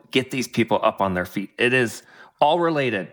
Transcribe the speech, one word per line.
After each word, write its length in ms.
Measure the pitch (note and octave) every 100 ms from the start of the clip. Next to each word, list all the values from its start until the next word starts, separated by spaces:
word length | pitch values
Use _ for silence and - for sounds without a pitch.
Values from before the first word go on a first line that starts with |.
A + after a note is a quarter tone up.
| _
get 200 | C3 C3
these 180 | C3+ A#2+
people 320 | - A2 G#2
up 200 | A2 -
on 100 | G2
their 140 | F2+ F2+
feet. 240 | - G2 -
It 160 | A#2+
is 280 | B2+ A2+ - - - - _
all 160 | D3 F3
related, 480 | E3+ D3+ C3 G2+ E2